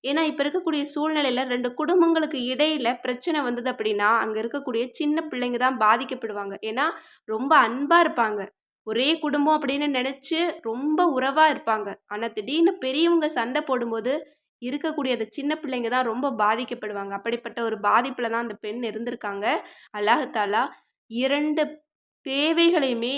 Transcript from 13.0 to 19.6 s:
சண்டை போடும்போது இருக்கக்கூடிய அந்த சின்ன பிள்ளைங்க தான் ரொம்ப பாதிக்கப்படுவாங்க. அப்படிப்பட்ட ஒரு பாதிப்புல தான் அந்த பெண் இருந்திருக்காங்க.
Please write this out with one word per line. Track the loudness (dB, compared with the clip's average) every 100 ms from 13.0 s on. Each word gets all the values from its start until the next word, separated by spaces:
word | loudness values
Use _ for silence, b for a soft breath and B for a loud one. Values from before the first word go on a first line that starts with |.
| 4 4 2
சண்டை | -2 -2 -2
போடும்போது | 0 -2 0 -2 -2 -4 B B _ _
இருக்கக்கூடிய | -8 -4 -4 -2 -2
அந்த | -2 -4
சின்ன | -4 -4 -2
பிள்ளைங்க | -4 -4 0
தான் | 0
ரொம்ப | 0 -2 -2
பாதிக்கப்படுவாங்க. | 0 2 2 -2 -8 -6 -8 -6
அப்படிப்பட்ட | -6 -4 -4 -6 -4
ஒரு | -4 0
பாதிப்புல | 4 4 2 -4 -2
தான் | -2
அந்த | -4
பெண் | -8 -8 -6
இருந்திருக்காங்க. | -6 -6 -8 -6 -8 -4 -2 -2